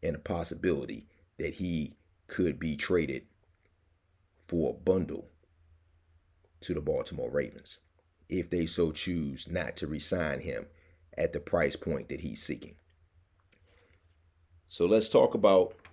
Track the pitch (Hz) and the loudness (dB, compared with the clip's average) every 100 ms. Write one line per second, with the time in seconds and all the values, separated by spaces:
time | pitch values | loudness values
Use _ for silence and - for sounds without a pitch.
0 | 87 73 - 87 87 - 90 71 62 55 | -6 -4 -4 -4 -4 -2 0 0 -2 -10
1 | - _ _ - 78 - 90 82 73 - | -14 _ _ -8 -6 -4 -2 -2 -4 -8
2 | _ _ - - 87 65 80 71 - 90 | _ _ -8 0 0 0 -4 -2 2 2
3 | 71 64 - _ _ _ _ _ _ _ | 2 -4 -10 _ _ _ _ _ _ _
4 | _ _ _ _ - 85 71 - - 92 | _ _ _ _ -4 0 0 -2 0 0
5 | 73 73 - _ _ _ _ _ _ _ | 0 -8 -14 _ _ _ _ _ _ _
6 | _ _ _ _ _ - - 80 76 69 | _ _ _ _ _ -14 -6 -4 -2 -2
7 | 62 71 62 71 64 - - - _ _ | -4 -6 -4 -2 -4 -8 -14 -14 _ _
8 | _ _ - 92 85 87 82 - 82 78 | _ _ -6 -4 0 0 0 2 0 0
9 | - 87 73 65 - 87 65 - 73 76 | -2 -2 -4 -6 -6 -6 -4 -6 -6 -4
10 | - 90 80 67 - 58 50 - _ _ | -2 0 0 -2 -6 -8 -10 -20 _ _
11 | _ - 82 - - 87 73 - - 69 | _ -2 -2 -2 0 2 2 0 -4 -4
12 | - 71 78 53 - - - - _ _ | -4 -8 -6 -6 -6 -6 -10 -20 _ _
13 | _ _ _ _ _ - _ _ _ _ | _ _ _ _ _ -20 _ _ _ _
14 | _ _ _ _ _ _ - - 87 110 | _ _ _ _ _ _ -10 0 4 4
15 | 110 - - 110 101 95 90 - - | 6 6 6 6 8 8 6 -2 -20